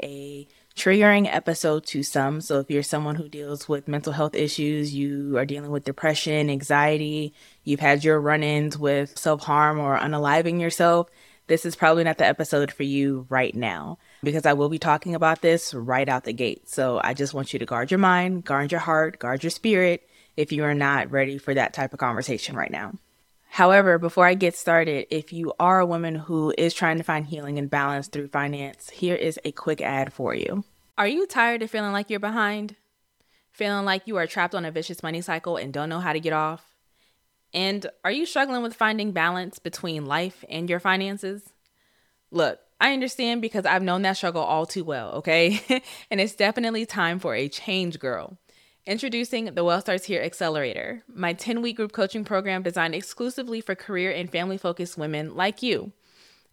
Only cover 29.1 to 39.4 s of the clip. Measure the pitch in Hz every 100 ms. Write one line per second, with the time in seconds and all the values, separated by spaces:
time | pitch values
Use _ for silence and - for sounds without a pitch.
29.1 | 175 165 156 - - - 151 - 135 135
30.1 | - 123 - - 202 - _ _ - 202
31.1 | 302 381 262 233 233 220 214 208 202 208
32.1 | 208 208 226 208 208 208 208 _ _ _
33.1 | _ _ _ _ - 208 202 196 190 220
34.1 | 196 165 202 175 190 165 160 160 170 165
35.1 | 165 175 165 175 165 123 139 156 165 180
36.1 | 156 160 156 156 165 _ _ _ _ _
37.1 | _ _ _ _ 170 190 202 175 - 180
38.1 | 262 330 294 277 247 233 226 220 214 208
39.1 | 180 165 180